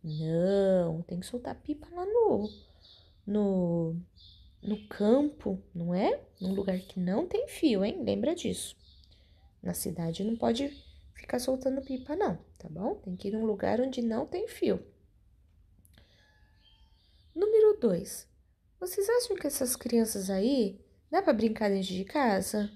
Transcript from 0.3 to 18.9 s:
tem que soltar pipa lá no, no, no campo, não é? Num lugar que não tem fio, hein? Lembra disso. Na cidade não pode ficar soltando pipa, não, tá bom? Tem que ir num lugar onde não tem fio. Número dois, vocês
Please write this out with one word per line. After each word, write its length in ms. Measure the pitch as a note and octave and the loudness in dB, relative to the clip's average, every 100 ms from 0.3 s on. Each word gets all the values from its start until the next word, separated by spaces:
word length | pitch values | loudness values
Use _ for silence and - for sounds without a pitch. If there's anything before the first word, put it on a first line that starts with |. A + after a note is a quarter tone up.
| E3 F#3 G3 G3 F#3 E3+ D#3+ | 2 4 4 4 4 2 -2
tem 160 | E3+ F3 | -6 -8
que 80 | - | -6
soltar 260 | B3 B3 B3+ | -8 -8 -10
pipa 320 | - D4 - | -8 -10 -10
lá 140 | F4 F#4 | -8 0
no, 440 | A#4 G#4+ A3 G#3+ - - - - - _ - - | 4 4 4 0 -10 -20 -20 -20 -20 _ -16 -2
no, 720 | G#3 G3+ F#3+ F3 E3+ E3 E3 F3 _ - - - _ | 2 2 2 2 2 0 -4 -10 _ -20 -20 -20 _
no 260 | G3+ G#3 - | -6 -6 -8
campo, 760 | - G#3 B3+ D4 - G#3 F#3+ - F3 | 0 4 4 4 -2 -6 -6 -8 -6
não 180 | E3+ | -2
é? 300 | F3+ C#4 C#5+ - _ | 0 2 0 -6 _
Num 120 | F#3 | -4
lugar 260 | G3 G3 F#3 | -2 -2 -4
que 200 | - - | -6 -4
não 280 | F3+ G#3 F4+ | -2 -2 0
tem 200 | G4+ C#5+ | -2 -4
fio, 380 | - D#4+ G3+ G3+ | 0 2 4 2
hein? 180 | F#4+ | -2
Lembra 300 | A3 G3+ B3 | -2 0 0
disso. 420 | F4 A#3+ F3+ - - - - - - _ _ - _ | 0 -4 -4 -8 -16 -20 -20 -20 -20 _ _ -20 _
Na 140 | F3+ F3 | -6 -4
cidade 480 | F#3+ E3+ E3 E3+ | -4 -4 -4 -2
não 120 | G3+ A#3 | -4 0
pode 340 | A#3 A#3 C#4+ C#4+ - - - | 0 2 -2 -6 -20 -20 -20
ficar 240 | - - B3 | -20 -6 -4
soltando 460 | B3 C4 C4 C4+ | -2 0 -2 -4
pipa, 320 | C4+ C4 C4 D#4+ | -6 -8 -6 -2
não, 240 | G4+ E3+ - - | -2 -2 -10 -20
tá 100 | - | -14
bom? 280 | D#3 A3 G#4 | -6 -6 -6
Tem 200 | - F3+ | -8 -8
que 120 | G3+ | -6
ir 40 | |
num 140 | A3 A3 | -2 -2
lugar 340 | G3 F#3+ A3 | 0 0 0
onde 220 | C4 B3+ | 0 -2
não 240 | A#3 A3+ D#4 | -2 -2 -4
tem 220 | F4+ A4 | -6 -6
fio. 360 | - D4 F#3 - _ _ _ _ _ _ _ _ _ _ - - _ _ A5 A5 _ _ _ _ _ _ _ _ D#4+ | -2 0 0 -4 _ _ _ _ _ _ _ _ _ _ -20 -20 _ _ _ _ _ _ _ _ _ _ _ _ 0
Número 420 | G#4 A4 G#4+ G#4 | 4 8 8 6
dois, 480 | A3+ F3 - - - _ _ _ _ _ | 2 0 -4 -12 -16 _ _ _ _ _
vocês 280 | F4+ | -6